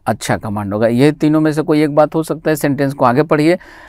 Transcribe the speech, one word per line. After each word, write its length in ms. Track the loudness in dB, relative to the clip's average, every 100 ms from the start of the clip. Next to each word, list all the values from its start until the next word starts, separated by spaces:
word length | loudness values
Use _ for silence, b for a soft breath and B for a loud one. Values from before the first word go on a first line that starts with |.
| -4
अच्छा 300 | -4 -4 -4
कमांड 360 | -4 -6 -6
होगा, 140 | 0 0
ये 240 | 4 2
तीनों 300 | 2 0 2
में 100 | 0
से 80 | -2
कोई 220 | 0 0
एक 120 | 2 2
बात 200 | 0 0
हो 80 |
सकता 260 | -4 -4 -4
है। 60 | -2
सेंटेंस 380 | -2 -2 -2
को 120 | 0 2
आगे 180 | 2
पढ़िए। 340 | 0 2 2 0 B B